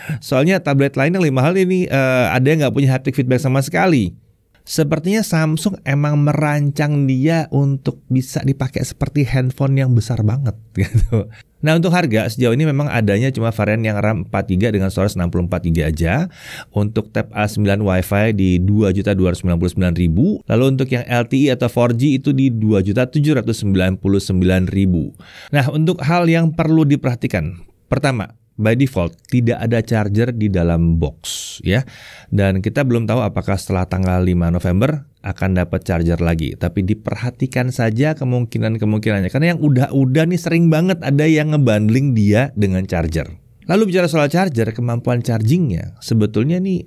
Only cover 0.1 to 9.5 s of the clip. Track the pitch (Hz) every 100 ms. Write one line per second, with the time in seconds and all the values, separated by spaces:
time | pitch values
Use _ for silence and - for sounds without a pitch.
0.1 | 139 - 131 160 190 147 139 139 135 143
1.1 | 190 160 131 143 185 185 185 180 135 131
2.1 | 127 110 120 131 160 135 110 139 131 143
3.1 | 131 123 123 131 135 135 165 185 147 90
4.1 | - _ _ _ _ - - 147 151 170
5.1 | 214 208 160 156 160 202 190 - 143 147
6.1 | 147 147 147 147 147 143 147 147 147 135
7.1 | 131 151 165 - 135 139 135 - - -
8.1 | 127 127 135 135 135 131 - 127 - 135
9.1 | 147 123 131 127